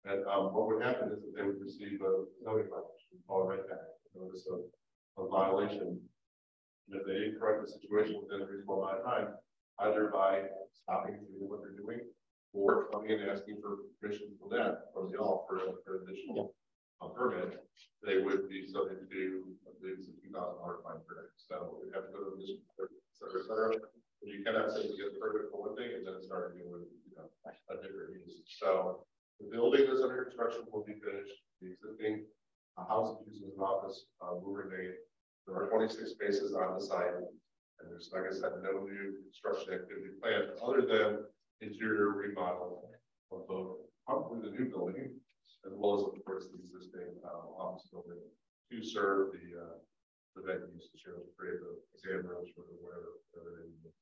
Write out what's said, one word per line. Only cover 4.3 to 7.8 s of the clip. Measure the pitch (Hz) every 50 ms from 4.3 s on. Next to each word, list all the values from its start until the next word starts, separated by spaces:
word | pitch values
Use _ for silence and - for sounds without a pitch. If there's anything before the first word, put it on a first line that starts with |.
| 95 90 - 92
of, | 90 87 87 - _ _ _ _ _ _ _ _ _
of | 95 92 95
violation. | - 95 98 95 95 98 104 101 104 101 92 - - - - - _ _ _ _ _ _ _ _ _ _ _ _ _ _ _ -
And | 98 98
if | 95
they | 98 98
didn't | 101 107 110 107 -
correct | 113 107 107 - -
the | -
situation | - -